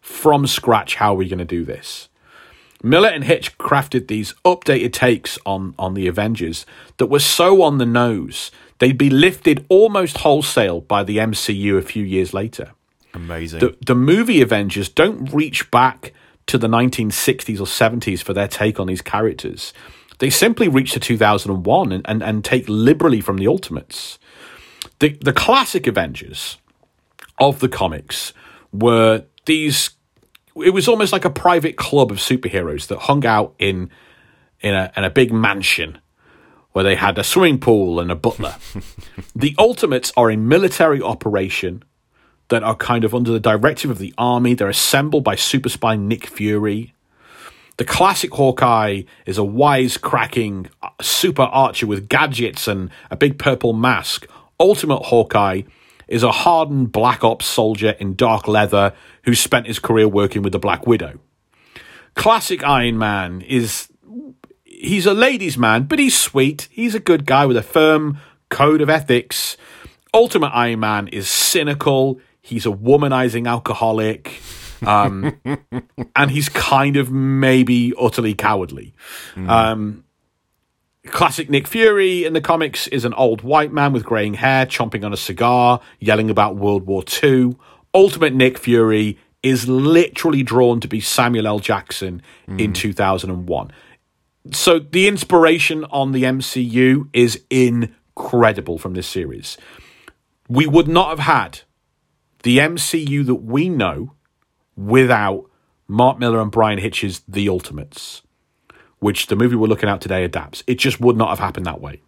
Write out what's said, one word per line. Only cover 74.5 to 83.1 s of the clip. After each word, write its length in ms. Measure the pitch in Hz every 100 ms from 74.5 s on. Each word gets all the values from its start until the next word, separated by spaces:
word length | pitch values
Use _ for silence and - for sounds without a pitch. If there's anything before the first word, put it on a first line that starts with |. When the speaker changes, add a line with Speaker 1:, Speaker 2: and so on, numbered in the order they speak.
| - - - 113
Speaker 1:
Um, 540 | 104 101 95 95 139 127 143 _ 123
<laughs> 400 | - - 120 127
and 160 | 139
he's 180 | 143 143
kind 460 | - - 135 139 143
of 160 | 127
maybe 800 | 135 135 135 135 131 123 123 120 -
utterly 340 | 120 - 113
cowardly. 600 | 101 107 104 90 67 - _ - - - 95
Speaker 2:
Mm. 140 | 92
Speaker 1:
Um, 540 | 113 110 110 107 104 _ _ _ _ _ _ _ _ _ _ -
classic 380 | - 170 - 151
Nick 180 | 135 -
Fury 580 | 226 220 208 190 180 160
in 80 |
the 80 | 160
comics 460 | 156 165 151 - -
is 180 | 131
an 80 | 117